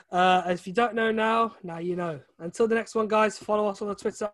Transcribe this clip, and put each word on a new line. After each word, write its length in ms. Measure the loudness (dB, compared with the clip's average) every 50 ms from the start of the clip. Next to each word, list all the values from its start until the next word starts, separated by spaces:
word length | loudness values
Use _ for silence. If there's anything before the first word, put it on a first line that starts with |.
| -12 _
Uh, 320 | 2 4 4 6 6 4 2
if 200 | 0 -4 -4 -6
you 60 | -4
don't 220 | 0 0 0 2 0
know 160 | 0 0 0
now, 440 | 2 2 2 2 2 2 0 0 -4 -10
now 160 | -12 -12 -10 -6
you 160 | -4 -4 -4
know. 240 | -2 -4 -4 -6 -8 -14 _ _ -12
Until 280 | -12 -8 0 0 2
the 80 | 2 2
next 200 | 0 -2 -2 -2
one, 140 | -2 0 2
guys, 300 | 4 4 4 2 0 -4
follow 280 | -4 -2 0 0 0
us 160 | 0 -2 -4
on 60 | -6 -8
the 60 | -6
Twitter, 360 | -4 -6 -6 -4 -4 -8 -8